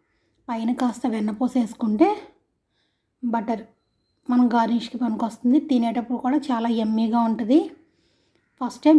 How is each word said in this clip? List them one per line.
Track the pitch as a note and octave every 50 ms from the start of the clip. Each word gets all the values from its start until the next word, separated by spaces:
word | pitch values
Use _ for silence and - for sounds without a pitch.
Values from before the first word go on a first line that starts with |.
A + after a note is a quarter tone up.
| _ _ _ _ _ _ _ _ _ -
పైన | A#3 A3+ A3+ A#3 B3+ - B3+
కాస్త | B3 A#3 - - B3 A3
వెన్న | A3 G#3+ G#3+ G#3+ -
పోసేసుకుంటే | B3+ B3 - B3+ A#3 - - - B3 G#3+ G#3 G#3 E4 G4 G#4+ G#4+ - - _ _ _ _ _ _ _ _ _ _ _ _ _ _ _ _ _ _ B3+
బటర్ | A#3+ A3 A3+ G#3+ A#3 A3+ G3+ - - _ _ _ _ _ _ _ _ _ _ _ -
మనం | B3 B3 B3 A#3 A3+
గార్నిష్కి | A#3+ A3+ A3 A#3 A#3 - - - A3 B3
పనికొస్తుంది. | A3+ A3 G#3+ A#3+ A3+ - - - B3 B3+ D#4 C#4+ -
తినేటప్పుడు | C4 A#3+ A#3 A#3 A3+ B3 A3 - B3 A#3 - B3
కూడా | C#4 D4+ C4+ -
చాలా | B3 A3+ A3+ A#3+ A#3 A3+
యమ్మీగా | A3 G#3+ A3 A3 A3+ A3 A3+ A#3 A#3 A3+
ఉంటుంది. | A3 A3+ A#3 G3+ C4 E4 G4 - - - _ _ _ _ _ _ _ _ _ _ _ _ _ _ _ -
ఫస్ట్ | B3+ A#3 - - -
టైమ్ | D4+ D#4+